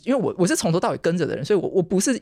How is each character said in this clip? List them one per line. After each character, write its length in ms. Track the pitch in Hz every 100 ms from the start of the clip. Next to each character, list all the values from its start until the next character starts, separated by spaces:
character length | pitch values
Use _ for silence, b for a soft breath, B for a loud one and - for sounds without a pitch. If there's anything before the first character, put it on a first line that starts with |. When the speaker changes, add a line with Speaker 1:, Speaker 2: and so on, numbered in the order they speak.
| -
Speaker 1:
因 100 | 269
为 40 |
我， 140 | 165 104
我 80 | 180
是 80 | 302
从 160 | 196
头 80 | 165
到 120 | 233
尾 60 | 135
跟 180 | 170 175
着 80 | 151
的 100 | -
人， 100 | -
所 100 | 208
以 40 |
我， 80 | -
我 140 | 185
不 160 | 165 185
是 160 | 247
Speaker 2:
因 60 | 240